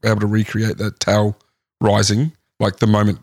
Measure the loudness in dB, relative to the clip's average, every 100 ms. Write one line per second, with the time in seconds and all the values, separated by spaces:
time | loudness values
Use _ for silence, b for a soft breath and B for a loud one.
0 | -2 0 0 0 -2 -2 -4 -4 -6 -6
1 | 0 0 0 -4 _ _ _ -4 0 2
2 | 2 0 -2 -6 _ -6 -4 0 2 2
3 | 2 -2